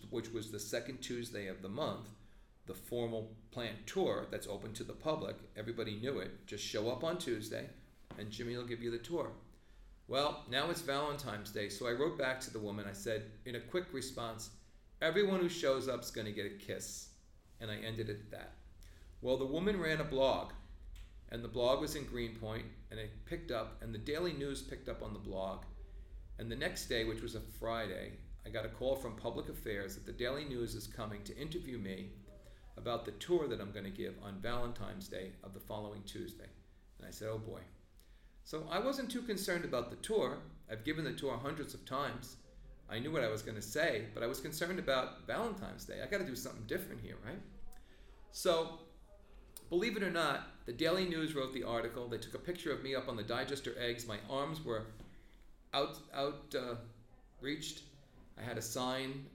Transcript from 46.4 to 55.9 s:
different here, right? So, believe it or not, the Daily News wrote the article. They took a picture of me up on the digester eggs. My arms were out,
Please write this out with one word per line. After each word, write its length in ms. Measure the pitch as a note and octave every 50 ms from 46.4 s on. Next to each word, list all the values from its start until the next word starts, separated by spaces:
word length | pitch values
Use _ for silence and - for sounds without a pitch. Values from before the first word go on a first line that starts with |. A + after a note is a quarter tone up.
| - B2+ - - A2
different 360 | G#2 D3+ F#3+ - - - A#2
here, 160 | A2 F#2 F2 F#2 G#2
right? 160 | A#2+ E3+ G3+ - - - - - - - - - - - - - - - - - -
So, 480 | - - - F#3 E3 E3 E3 C#3 B2+ - - - - - - - - - - - - - - - - - - -
believe 260 | E3+ F3+ G#3+ A#3+ G3+
it 60 | G#3+
or 80 | G3 F3+
not, 560 | E3 E3+ D#3+ D3 C#3 - - - - - -
the 80 | - A#2+
Daily 320 | A#2+ D#3+ D#3+ F3 F#3+ F#3
News 300 | F3 E3 D#3+ D#3 D#3 D#3
wrote 180 | C#3 C3 B2+ C3
the 100 | B2+ G#2+
article. 440 | G#2 A#2 A#2 A2+ A#2 - B2+ B2 A#2+
They 100 | A#2 G#2
took 160 | - - -
a 60 | -
picture 320 | - E3 F3 - - D#3+
of 100 | C3 A#2+
me 140 | B2+ C3+ C3+
up 120 | B2+ - C3
on 80 | A#2+
the 80 | G#2+ G2+
digester 520 | A2+ A#2+ B2+ C3+ C3+ C#3 C3+ - B2+ - G#2+
eggs. 300 | B2 A#2+ A#2+ A#2 A2 A2
My 120 | G#2 G2+ - -
arms 340 | C3+ C3+ C#3+ D#3+ D#3+ D#3
were 260 | - B2 A2+ G#2+ A2 - - - - - - - - - - - - - - - - - -
out, 260 | C#3 D3 D#3